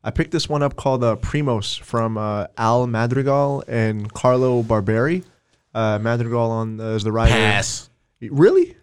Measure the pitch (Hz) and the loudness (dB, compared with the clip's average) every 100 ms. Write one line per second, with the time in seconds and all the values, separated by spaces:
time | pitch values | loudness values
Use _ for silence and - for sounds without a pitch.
0 | - - 160 165 - 147 143 - 139 131 | -6 -2 -2 -2 -2 0 0 -2 -2 0
1 | 120 110 - 147 143 113 101 - - 120 | 0 0 -2 -2 0 -2 -4 -10 -6 -4
2 | 113 110 107 104 101 - 113 120 123 113 | -2 -2 -4 -4 -6 -2 2 2 2 0
3 | 117 123 139 139 143 139 - 117 110 107 | 0 0 2 2 0 -2 -4 0 0 -2
4 | 104 - 127 127 131 123 113 110 98 110 | -6 -2 2 4 2 2 0 0 0 0
5 | 135 180 175 _ _ _ _ 110 110 104 | 0 -2 -6 _ _ _ _ -4 -2 0
6 | 110 117 117 120 117 113 113 110 110 110 | 0 -2 0 0 0 -2 -4 -6 -4 -4
7 | 107 110 113 113 104 101 98 - - _ | -2 2 2 4 2 0 -2 -8 -12 _
8 | _ _ 110 139 175 370 349 - | _ _ -8 4 6 6 2 -4